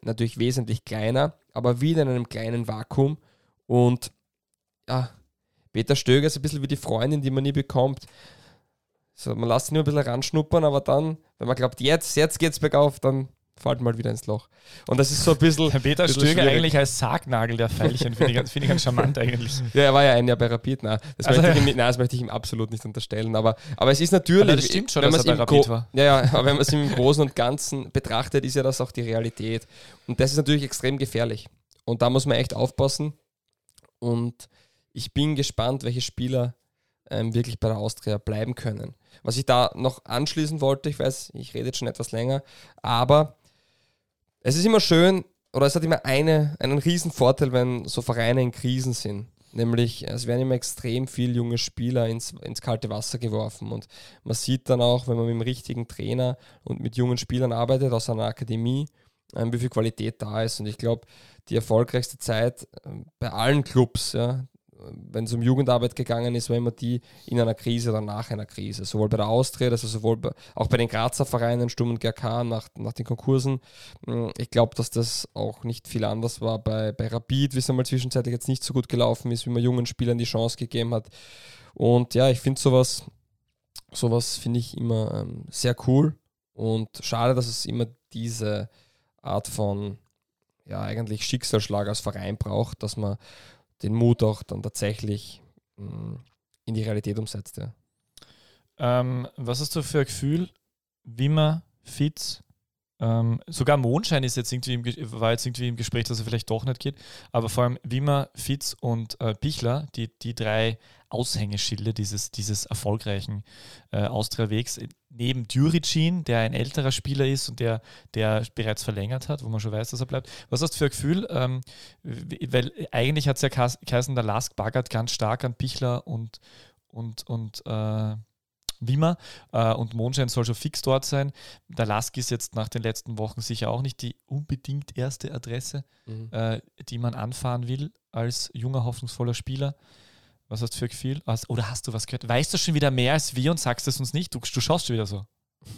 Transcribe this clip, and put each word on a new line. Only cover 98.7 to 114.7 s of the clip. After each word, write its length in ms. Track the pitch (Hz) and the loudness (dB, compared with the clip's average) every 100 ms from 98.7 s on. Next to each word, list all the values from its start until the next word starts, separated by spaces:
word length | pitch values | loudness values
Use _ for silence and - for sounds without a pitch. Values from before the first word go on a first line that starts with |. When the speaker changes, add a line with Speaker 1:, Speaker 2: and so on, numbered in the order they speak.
| - | -4
Speaker 2:
Ähm, 500 | 123 123 123 127 123 - | 0 2 0 -2 -6 -8
was 240 | 120 123 | -6 -4
hast 160 | 147 170 | -4 -4
du 60 | |
für 180 | 143 156 | -2 0
ein 40 | 135 | -2
Gefühl, 420 | - 135 160 180 _ _ _ _ _ | -2 -2 -2 -2 _ _ _ _ _
Wimmer, 580 | - 113 135 156 151 160 - _ | -12 -2 2 4 2 0 -6 _
Fitz, 600 | - - 143 - - - - _ _ _ _ - | -12 -2 -2 -2 -10 -10 -16 _ _ _ _ -6
ähm, 400 | 113 113 113 113 - | 0 2 2 0 -4
sogar 300 | 165 127 147 | -2 2 2
Mondschein 480 | 123 135 226 156 | 2 0 0 0
ist 120 | 127 120 | 0 -4
jetzt 160 | 113 | -4
irgendwie 220 | 127 123 | -6 -4
im 80 | 123 | -4
Ge-, 120 | 120 117 127 | -4 -6 -8
war 220 | 113 113 | -2 0
jetzt 120 | 117 | 0
irgendwie 240 | 131 120 123 | -2 -4 -4
im 80 | 120 | -4
Gespräch, 280 | 117 120 | -4 -4
dass 140 | 113 113 | -4 -4
er 40 | |
vielleicht 240 | 110 113 - | -4 -4 -2
doch 140 | 110 | -4
nicht 160 | 123 123 | -4 -4
geht, 160 | - - - - - | -6 -8 -14 -20 -6
aber 160 | 120 113 | -2 -2
vor 160 | 101 | 0
allem 140 | 123 123 | 0 -2
Wimmer, 480 | - 123 143 143 135 | -6 -2 0 0 -2
Fitz 420 | - - 139 - - | -8 -6 -4 -6 -6
und, 400 | 123 117 110 - | -4 -4 -6 -6
äh, 140 | 120 | -4
Pichler, 520 | 107 147 151 117 131 151 - | -4 -4 -2 -2 -2 -6 -8
die, 200 | 113 - | -10 -8
die 140 | 113 | -10
drei 440 | 117 110 110 113 110 _ _ - | -4 -2 0 0 -2 _ _ -8
Aushängeschilde 840 | 113 123 - 104 101 - 104 104 | -6 -4 -2 -4 -4 -4 -4 -4
dieses, 380 | 110 101 104 - | -4 -4 -6 -8
dieses 360 | - 101 104 - | -8 -4 -4 -4
erfolgreichen, 800 | 113 104 110 107 98 95 104 - - - - _ | -6 -2 -2 -2 -6 -6 -10 -12 -18 -20 -20 _
äh, 140 | 104 104 | -4 -2
Austria-Wegs, 720 | - 110 - 110 107 120 | -2 -4 -2 -2 -2 -4